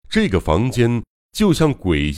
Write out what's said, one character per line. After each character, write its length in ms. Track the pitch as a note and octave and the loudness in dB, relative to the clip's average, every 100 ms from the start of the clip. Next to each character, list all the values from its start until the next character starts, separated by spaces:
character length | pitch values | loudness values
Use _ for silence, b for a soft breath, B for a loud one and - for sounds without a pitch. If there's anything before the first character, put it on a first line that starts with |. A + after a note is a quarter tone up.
| - | -6
这 180 | G#3+ G#3 | -2 0
个 100 | F#2 | 0
房 320 | D2+ D#2+ B2 | 0 0 0
间 320 | A#2 A#2 A#2+ - _ _ | 0 0 -2 -8 _ _
就 220 | - G#3 | -2 0
像 200 | D#3 D#3+ | 2 0
诡 220 | C3 F#2 D#2 D2 | 0 -2 0 -2